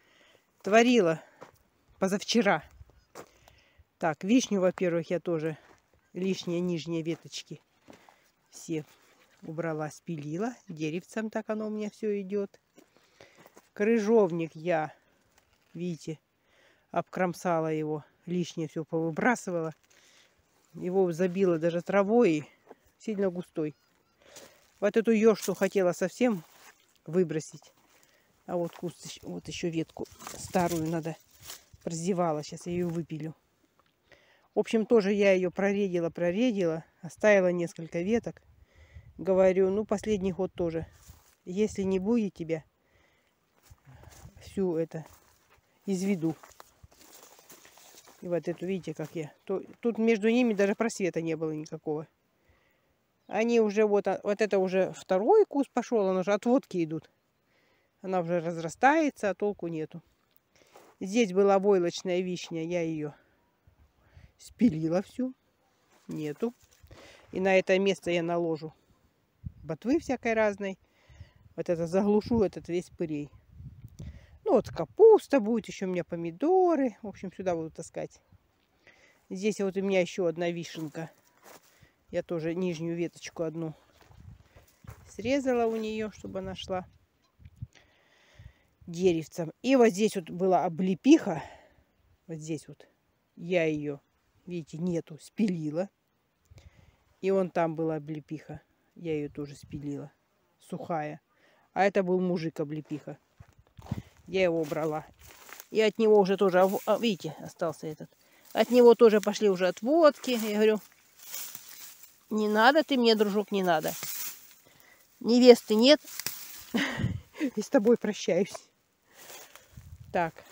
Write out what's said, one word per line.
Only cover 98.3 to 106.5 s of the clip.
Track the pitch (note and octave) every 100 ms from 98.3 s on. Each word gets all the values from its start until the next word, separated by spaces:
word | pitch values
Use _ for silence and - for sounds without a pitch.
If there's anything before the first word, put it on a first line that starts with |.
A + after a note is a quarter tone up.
| D3+ - D#3 - _ _ -
Я | E3+ D#3
её | D3
тоже | D3 C#3+ C#3+
спилила. | - D3 C#3+ C#3 C#3+ _ _ _ _ _
Сухая. | - F3+ - E3 D3+ D#3+ _ _ _ _ _
А | - G3
это | G3+
был | F#3 F#3
мужик | F3+ F3 D#3+ -
облепиха. | D3 D#3 D3 C#3+ - D3 _ _ - _ _ - - - - _ -
Я | F#3
его | F3+ E3
убрала. | D3+ D#3+ D#3 D#3 - _ - - - - -
И | -
от | A3 -
него | A3 G#3+
уже | F#3+ G3
тоже, | G3+